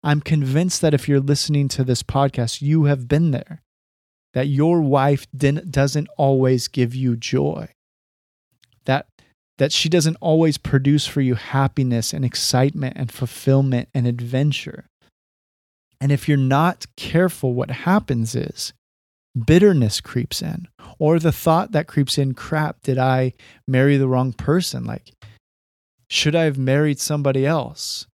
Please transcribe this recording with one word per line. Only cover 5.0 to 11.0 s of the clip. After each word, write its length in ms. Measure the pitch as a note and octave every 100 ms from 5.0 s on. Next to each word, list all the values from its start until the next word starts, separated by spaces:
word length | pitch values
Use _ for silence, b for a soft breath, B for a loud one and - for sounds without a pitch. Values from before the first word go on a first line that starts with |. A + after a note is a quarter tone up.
| C#3 C#3 - C3
didn't, 360 | C#3 D3 F3+
doesn't 360 | C3+ C#3 D3 - -
always 500 | C#3 C3+ C3 C3 -
give 280 | - A#2+ B2+
you 200 | C3 A#2
joy, 540 | - C3 C#3+ D#3+ - _ _ _ _ _ _ _ _ _ _ _ -
that, 220 | C3+ - _ b _ _ _
that 140 | C#3+
she 180 | - D#3+
doesn't 280 | F3 D#3 E3
always 360 | F3 D#3+ D#3+ C#3+
produce 480 | - C#3 C3+ D3